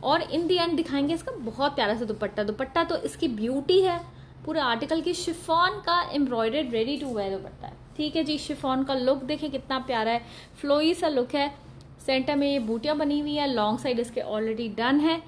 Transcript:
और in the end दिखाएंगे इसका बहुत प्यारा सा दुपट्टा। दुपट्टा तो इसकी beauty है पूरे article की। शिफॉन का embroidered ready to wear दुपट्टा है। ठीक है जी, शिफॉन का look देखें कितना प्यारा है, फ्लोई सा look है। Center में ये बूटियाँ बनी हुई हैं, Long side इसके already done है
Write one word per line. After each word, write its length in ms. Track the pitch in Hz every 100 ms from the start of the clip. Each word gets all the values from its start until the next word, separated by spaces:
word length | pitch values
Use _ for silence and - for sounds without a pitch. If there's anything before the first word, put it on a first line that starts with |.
और 200 | 254 311
in 240 | 320 302 339
the 100 | 359
end 180 | 339 320
दिखाएंगे 380 | 330 277 285
इसका 180 | 320 -
बहुत 400 | 480 226 220 277
प्यारा 200 | 285 214
सा 100 | 220
दुपट्टा। 380 | 226 196 202 208
दुपट्टा 400 | 208 214 269 -
तो 120 | 330 349
इसकी 300 | 285 - 320
beauty 500 | 220 220 269 277 370
है 180 | 381 339 349 - - - -
पूरे 140 | 311
article 400 | 262 233 285 320
की। 140 | 320
शिफॉन 680 | 339 - 330 - 330 359 415 359
का 140 | 349 349
embroidered 580 | 294 269 240 226 269 277
ready 280 | 233 226 294
to 140 | 285 226
wear 140 | 196
दुपट्टा 360 | 190 - - -
है। 140 | - - -
ठीक 180 | 302 330
है 60 |
जी, 120 | 302 302
शिफॉन 460 | - 285 277 262
का 100 | 269
look 280 | 269 247 277
देखें 260 | 262 302 302
कितना 280 | 262 - 262
प्यारा 300 | 247 240 220
है, 120 | 233 233 - - -
फ्लोई 340 | 285 285 311
सा 140 | 339 330
look 260 | 277 247
है। 160 | 294 285 - - - - - -
Center 300 | 262 262 285
में 120 | 285
ये 100 | 277
बूटियाँ 360 | 220 226 294 302
बनी 220 | 294 294
हुई 140 | 294
हैं, 140 | 294 285
Long 300 | 240 208 226
side 220 | 277 233
इसके 200 | 233 247
already 460 | - 214 220 220 233 202
done 240 | 233 277
है 200 | 311 330